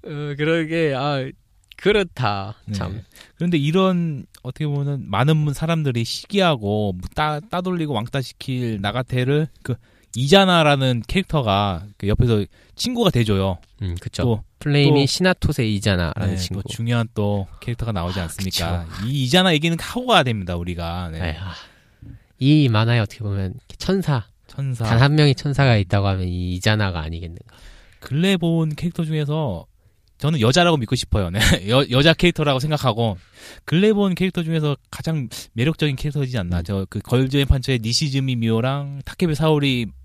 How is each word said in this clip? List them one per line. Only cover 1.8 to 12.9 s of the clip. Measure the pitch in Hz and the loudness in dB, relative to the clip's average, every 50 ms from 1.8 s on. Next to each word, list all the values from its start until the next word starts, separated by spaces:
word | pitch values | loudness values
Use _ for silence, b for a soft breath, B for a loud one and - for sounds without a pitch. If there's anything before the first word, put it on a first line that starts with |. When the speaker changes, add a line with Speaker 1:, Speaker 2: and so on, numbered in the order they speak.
| - 185 208 214 196 170 - - 127 107 104 98 98 101 110 _ _ | 0 2 2 2 0 -2 -4 -4 -2 -2 -2 -2 -6 -10 -12 _ _
Speaker 2:
네. | - 107 | -8 -6
Speaker 1:
참. | 98 92 87 95 107 92 _ B B B B B | -4 -4 -6 -8 -10 -12 _ B B B B B
Speaker 2:
그런데 | _ 160 175 175 156 | _ -2 0 0 0
이런 | 139 147 160 190 190 190 185 175 170 165 151 131 - _ _ - _ | 0 2 2 2 2 2 2 0 -2 -2 -4 -8 -12 _ _ -16 _
어떻게 | 127 - - 156 | -14 -8 -6 -4
보면은 | 151 143 143 143 143 143 135 - - | -4 -2 -2 -2 -4 -4 -6 -6 -4
많은 | 98 98 123 147 160 156 151 | 0 2 2 4 4 2 2
분, | 147 139 | 0 -2
사람들이 | - 160 160 170 165 156 139 123 120 117 | -4 -2 -2 0 0 0 0 0 -2 -2
시기하고 | - - - - - - 202 190 175 156 120 107 101 104 107 107 101 92 90 92 - - | -4 -6 -10 -10 -4 0 2 2 2 2 0 0 0 0 0 0 -2 -2 -4 -8 -10 -4
따-, | - 151 151 151 147 | -2 -2 -2 -2 -4
따돌리고 | - - - 175 180 185 185 175 160 147 139 | -6 -6 -6 -6 -4 -2 -2 -2 -2 -2 -2
왕따시킬 | 107 107 120 - 139 127 - - _ - - 131 127 123 117 113 101 | -4 -4 -2 -4 -4 -4 -4 -10 _ -8 -6 -4 -4 -2 -2 -4 -2
나가테를 | 95 101 101 123 131 _ - 127 123 127 143 151 156 147 - _ - | -2 -2 -2 -2 -4 _ -2 0 0 2 2 2 0 -2 -6 _ -6
그 | - 123 - b b b b b b b | -6 -6 -6 b b b b b b b
이자나라는 | 117 123 143 180 196 196 185 180 170 156 151 143 139 135 131 123 117 107 - | -4 2 6 6 6 8 6 4 4 4 4 4 4 2 0 0 0 -2 -2
캐릭터가 | - 185 190 - - 156 131 107 98 98 104 101 92 82 95 104 101 _ | -2 -2 -2 0 -2 0 2 2 2 2 2 0 -2 -4 -6 -12 -12 _
그 | - 98 | -2 -2
옆에서 | 110 - 127 120 113 107 101 - b b b b b | 2 4 4 4 4 2 0 -4 b b b b b
친구가 | - - 233 | -8 -6 -4